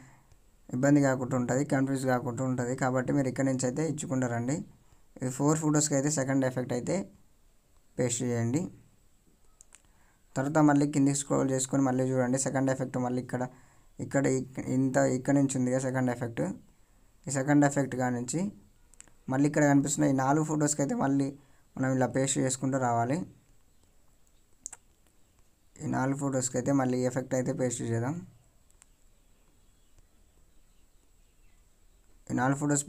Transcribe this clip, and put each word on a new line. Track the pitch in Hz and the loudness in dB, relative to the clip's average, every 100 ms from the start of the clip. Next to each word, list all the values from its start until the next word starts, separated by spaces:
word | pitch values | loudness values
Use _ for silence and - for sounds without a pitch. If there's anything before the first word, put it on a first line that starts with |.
| - - _ - _ _ - 123 | -16 -20 _ -20 _ _ -8 0
ఇబ్బంది | 139 147 139 | 4 6 4
కాకుండా | 127 123 127 | 0 -2 -2
ఉంటుంది, | 123 131 147 | 0 0 0
కన్ఫ్యూజ్ | 135 135 135 131 | 0 0 0 0
కాకుండా | 123 123 117 131 | 0 -2 -4 -2
ఉంటుంది. | 127 123 127 | -2 -2 -2
కాబట్టి | 131 127 127 143 | 0 0 0 0
మీరు | 131 | 0
ఇక్కడ | - 135 | 0 -2
నుంచి | 131 127 | 0 -2
అయితే | 135 160 | -2 -2
ఇచ్చుకుంటూ | 147 - 131 123 117 | -4 -4 -2 -2 -2
రండి. | 123 160 - - _ - - - 127 | -2 -4 -6 -18 _ -20 -20 -8 -6
ఈ | 127 | 0
ఫోర్ | 143 160 | 2 2
ఫొటోస్కి | 156 147 147 139 | 2 2 2 2
అయితే | 147 147 | 0 0
సెకండ్ | 135 135 131 | 0 0 0
ఎఫెక్ట్ | 131 127 123 | -2 -4 -4
అయితే | 120 180 - - - _ _ _ _ _ _ - | -2 -4 -4 -14 -20 _ _ _ _ _ _ -2
పేస్ట్ | 123 117 123 | -2 0 -2
చేయండి. | 117 113 147 - - - _ _ _ _ _ - - - - _ _ _ _ _ 131 | 0 0 0 -4 -10 -20 _ _ _ _ _ -20 -20 -20 -20 _ _ _ _ _ -6
తర్వాత | 139 156 147 | 0 4 6
మళ్ళీ | 143 147 | 6 2
కిందికి | 147 139 143 | 2 2 2
స్క్రోల్ | - 139 135 | -2 0 0
చేసుకొని | 131 - 139 135 | -2 -2 0 2
మళ్ళీ | 127 131 | 0 0
చూడండి | 131 123 269 | 0 0 0
సెకండ్ | - 135 135 | 0 0 0
ఎఫెక్ట్ | 131 127 127 123 | -2 -4 -4 -2
మళ్ళీ | 123 | -4
ఇక్కడ, | 123 123 127 - - - - - | -4 -4 -6 -10 -20 -20 -20 -12
ఇక్కడ | 131 139 135 131 | -2 0 2 0
ఇక్-, | 131 - 131 127 | -4 -8 -4 0
ఇంత | 135 139 135 127 | 2 2 2 0
ఇక్కడ | 131 139 | 2 2
నుంచి | 135 135 | 2 0
ఉందిగా | 123 131 131 | 0 0 -2
సెకండ్ | 131 127 | -2 -2
ఎఫెక్ట్. | 120 117 117 170 226 - _ _ _ _ _ - | -2 -6 -4 -4 -6 -16 _ _ _ _ _ -6
ఈ | 139 | -4
సెకండ్ | 139 147 143 | 2 4 4
ఎఫెక్ట్ | 143 131 127 | 2 -2 -2
కాడ | 127 120 | -2 -2
నుంచి | 123 156 202 - - _ _ - - - - | -4 -4 -4 -8 -20 _ _ -20 -20 -16 -4
మళ్ళీ | 131 143 | 0 2
ఇక్కడ | 151 147 | 4 6
కనిపిస్తున్న | 139 135 151 147 | 6 4 0 2
ఈ | 131 | 2
నాలుగు | 131 156 156 | 2 2 0
ఫొటోస్కి | 156 147 - | 0 0 0
అయితే | 139 233 | -2 -2
మళ్ళీ | 139 139 135 139 - - _ - | 0 0 0 -6 -20 -20 _ -4
మనం | 131 131 | 0 0
ఇలా | 120 | 0
పేస్ట్ | 127 135 143 | 0 0 0
చేసుకుంటూ | 131 127 135 135 127 | -2 -2 -2 0 0
రావాలి. | 117 120 170 - - _ _ _ _ _ _ _ _ _ _ _ _ - - _ _ _ _ _ _ _ _ _ - | 0 0 -2 -6 -14 _ _ _ _ _ _ _ _ _ _ _ _ -18 -18 _ _ _ _ _ _ _ _ _ -12
ఈ | 127 127 | -4 -2
నాలుగు | 131 139 | -2 -2
ఫొటోస్కి | 139 131 120 131 | -2 -2 -2 -2
అయితే | 131 139 | 0 2
మళ్ళీ | 127 127 127 | 2 0 0
ఎఫెక్ట్ | 131 127 131 | -2 -2 -2
అయితే | 139 127 | -2 -2
పేస్ట్ | 127 117 120 | -2 -2 -4
చేద్దాం. | 113 123 175 - - _ _ _ _ _ _ _ _ _ _ _ _ _ _ _ _ - _ _ _ _ _ - _ _ _ _ _ _ _ - _ _ _ _ _ _ - - | -2 -2 -6 -10 -20 _ _ _ _ _ _ _ _ _ _ _ _ _ _ _ _ -20 _ _ _ _ _ -20 _ _ _ _ _ _ _ -20 _ _ _ _ _ _ -20 -6
ఈ | 123 | -2
నాలుగు | 131 139 | 0 0
ఫొటోస్ | 147 143 | 0 0